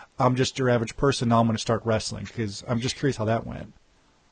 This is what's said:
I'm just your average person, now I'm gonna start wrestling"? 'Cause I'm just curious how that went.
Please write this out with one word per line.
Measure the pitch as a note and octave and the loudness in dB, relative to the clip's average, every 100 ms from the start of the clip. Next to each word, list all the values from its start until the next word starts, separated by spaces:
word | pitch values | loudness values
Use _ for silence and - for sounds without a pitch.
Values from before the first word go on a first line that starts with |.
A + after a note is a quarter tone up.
| - - | -12 0
I'm | B2+ | 2
just | B2+ C3 - | 4 0 0
your | B2+ | 2
average | A#2+ A2+ - | 2 0 0
person, | C#3 C3 A#2 | 0 2 4
now | A#2 | 4
I'm | A#2 | 4
gonna | A2 | 2
start | - A2 | 0 -2
wrestling"? | A2+ A2 - G#2+ G#2 | 0 -2 -2 -8 -8
'Cause | - G#2+ G2+ - | -6 -6 -6 -4
I'm | A#2+ | -2
just | B2 - | -2 -2
curious | C#3+ A#2 | -2 0
how | G#2+ | 0
that | A2+ A#2 | 0 -2
went. | - - - _ _ _ _ - | -10 -12 -20 _ _ _ _ 4